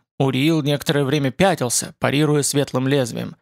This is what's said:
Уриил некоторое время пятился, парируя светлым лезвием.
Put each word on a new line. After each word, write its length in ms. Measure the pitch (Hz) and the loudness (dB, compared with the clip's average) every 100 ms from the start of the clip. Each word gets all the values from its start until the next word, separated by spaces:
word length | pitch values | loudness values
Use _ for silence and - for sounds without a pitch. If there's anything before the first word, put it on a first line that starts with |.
| _ - | _ -2
Уриил 420 | 135 131 151 160 | 0 2 2 2
некоторое 420 | 139 143 - 147 | 0 -2 0 0
время 280 | 131 147 135 | 0 0 0
пятился, 640 | - 190 160 123 - - - | 2 2 2 -2 -4 -6 -4
парируя 460 | 127 135 151 147 | 0 2 2 2
светлым 440 | 131 143 135 127 135 | 0 0 -2 -2 0
лезвием. 480 | 139 117 117 117 - | 0 -2 -6 -10 -12